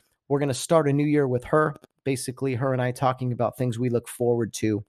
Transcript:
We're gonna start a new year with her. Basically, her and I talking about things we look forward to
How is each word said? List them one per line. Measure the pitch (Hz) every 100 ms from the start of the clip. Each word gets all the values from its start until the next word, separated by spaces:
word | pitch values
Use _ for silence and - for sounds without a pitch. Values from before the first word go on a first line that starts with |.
| _ _ -
We're | 139
gonna | 143
start | 127 - 165 143
a |
new | 143 147
year | 147 135
with | 120 -
her. | 151 156 147 - _
Basically, | 135 127 - 127 135 117
her | 135
and | 127
I | 123
talking | 123 131 127 127
about | 117 110 -
things | 127 110
we | 127
look | 117 -
forward | - 120 120 110
to | - 110 104